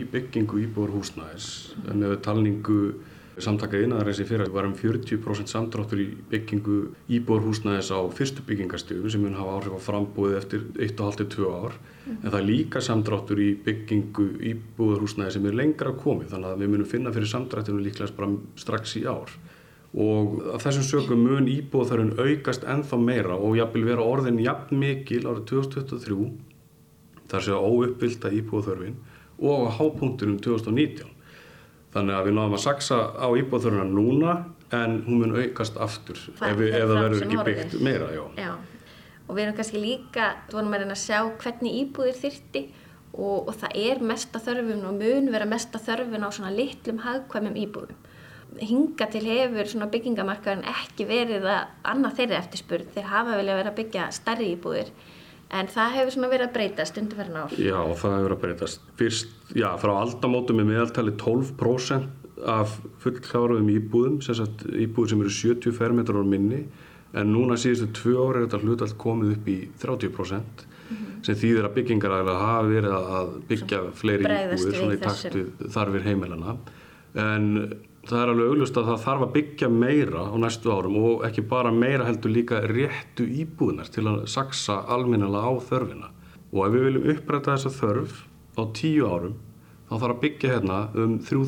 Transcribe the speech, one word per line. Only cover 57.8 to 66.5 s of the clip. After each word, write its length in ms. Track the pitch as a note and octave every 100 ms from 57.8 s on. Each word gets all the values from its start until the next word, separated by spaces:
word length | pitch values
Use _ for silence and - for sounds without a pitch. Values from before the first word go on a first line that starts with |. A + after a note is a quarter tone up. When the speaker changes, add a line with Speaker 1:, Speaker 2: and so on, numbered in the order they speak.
| E2 E2+
Speaker 1:
það 180 | G#2 G2
hefur 80 |
verið 140 | G2 F#2+
að 40 |
breytast. 460 | F2+ F2 - - - -
Fyrst, 400 | A#2 A2+ - - -
já, 180 | A#2 G#2 F2
frá 180 | G#2
aldamótum 640 | G2 A#2 A#2 C3 B2 B2 A2+
er 80 | G#2+
meðaltali 460 | A2 A#2 B2 A2 G#2
tólf 360 | - A#2+ C3+ -
prósent 520 | A#2 B2+ - C3+ C3+ - - -
af 340 | D2+ A2+ G#2+ - - -
fullkláruðum 720 | B2+ B2 - A#2+ A#2+ A#2 G#2+
íbúðum, 480 | G#2+ G#2+ A#2 B2+ D3
sem 180 | C3+ A2+
sagt 260 | G#2+ G#2+
íbúðir 480 | - - A2+ A2+ A2
sem 100 | G#2+
eru 120 | G2+
sjötíu 400 | G2+ A2+ A#2+ A#2+
fermetrar 480 | A#2+ A#2 A#2+ A#2 G2+
og 60 | G2
minni, 360 | G2 G2+